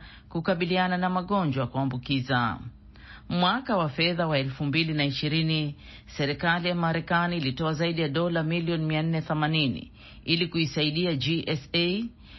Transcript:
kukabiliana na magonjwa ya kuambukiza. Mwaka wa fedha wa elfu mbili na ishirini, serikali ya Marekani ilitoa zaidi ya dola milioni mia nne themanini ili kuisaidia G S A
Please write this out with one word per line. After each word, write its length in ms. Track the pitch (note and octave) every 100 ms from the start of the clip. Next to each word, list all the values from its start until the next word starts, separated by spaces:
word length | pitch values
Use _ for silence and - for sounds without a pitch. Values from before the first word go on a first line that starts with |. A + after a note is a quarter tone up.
| - - -
kukabiliana 680 | E3+ E3 F3 F3 F#3 F#3 F3+
na 120 | F#3
magonjwa 500 | F#3 F3+ G3+ E3 C3+
ya 60 | B2+
kuambukiza. 880 | C3+ C3+ C3 - C3+ B2+ B2 A#2 F2 - - - - - - -
Mwaka 480 | F3 F3+ A#3 C4 G3+
wa 120 | D#3
fedha 380 | C3 E3 F3 E3
wa 120 | D3
elfu 260 | C3+ C3
mbili 300 | D3 D3+ E3
na 100 | D3+
ishirini, 720 | C#3+ C3 D3+ D#3+ D#3+ D#3 D3+ C#3+ - - -
serikali 640 | - C#3+ D3 E3+ F3 F3
ya 60 |
Marekani 640 | F3 E3 E3 D#3+ E3+ F3 F3
ilitoa 360 | C3+ C3 D#3+
zaidi 280 | D#3 E3+ E3+
ya 80 | D3+
dola 340 | C#3+ F3 E3
milioni 420 | D#3+ E3+ E3+ E3+
mia 180 | D#3 D#3
nne 180 | E3 D#3+
themanini 720 | D3+ D#3 D3+ D#3+ C#3 - - - - -
ili 220 | - E3+ F3
kuisaidia 680 | E3 D#3+ - D3+ D#3 F3+
G 300 | D3+ C#3 E3 -
S 240 | D#3 -
A 300 | E3+ F3 G3 A#3 - -